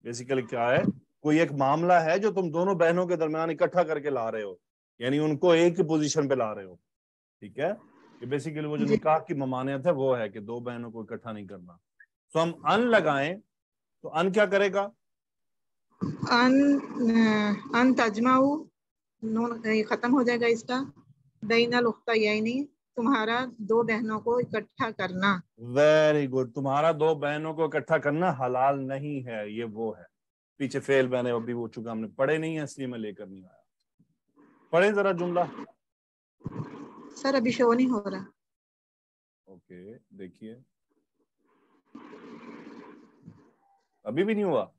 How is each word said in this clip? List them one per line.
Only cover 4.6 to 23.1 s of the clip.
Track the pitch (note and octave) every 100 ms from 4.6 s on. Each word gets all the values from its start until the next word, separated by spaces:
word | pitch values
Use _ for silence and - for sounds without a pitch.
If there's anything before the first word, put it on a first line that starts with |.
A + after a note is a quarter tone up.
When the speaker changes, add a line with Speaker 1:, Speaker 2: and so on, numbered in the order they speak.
| _ _ _ _
Speaker 1:
यानी | B2 C#3+
उनको | D3+ D3 F3+ E3
एक | E3+ E3+
ही |
position | D#3+ D#3+ D3+ D#3+ C#3
पे | C3
ला | A2
रहे | G#2 F#2+
हो, | F2 _ _ _ _ _ _
ठीक | G#2 A#2
है? | D#3 A3 _ _ _ -
ये | B2
basically | C#3+ C#3 D3+ D3+
वो | D3+
जो | A3+
Speaker 2:
जी। |
Speaker 1:
निकाह | - D#3 D#3
की | D#3
ममानियत | D#3 C3+ B2+ C3 C#3 D3+
है |
वो | D3+ C3+
है | B2 A2
कि | G#2
दो | G#2 A#2+
बहनों | A#2+ A#2+ A#2+
को | A2+
इकट्ठा | G#2+ A2+ A#2+
नहीं | G#2+ G2
करना। | G2 F2 F2 _ _ _ _ _
तो | D#3+
हम | E3+ E3 D3
अन | F#3+
लगाएं, | A#3+ A3 D#3 C#3+ C#3+ G3 _ _ _ _ _ _
तो | -
अन | D#3 F#3
क्या | F#3+ G3+
करेगा? | G3 G3+ G3 G3+ _ _ _ _ _ _ _ _ _ _ _
Speaker 2:
अन, | - - - A#3+ B3+ C4+ C#4+ C#4+ - - A#3 A3+ A3+ G#3+ G#3 G#3 - A#3
अन | B3+ C4
तजमाऊ, | A#3 G3+ B3 B3+ C4+ D4+ - _ _ _ _ _
नून, | A3 A3 A#3 A#3 A3+
ये | A3
खत्म | G#3+ - A#3+
हो | C4+
जाएगा | A#3+ A#3+ A#3
इसका, | A3+ - B3+ C#4 - _ _ _ _ G#3
बैनल | A#3 A#3+ A#3+ A#3+
उख्तयैनी, | A3 - A3+ G#3+ G#3+ A3 B3+ C#4+ _ _ -
तुम्हारा | A3+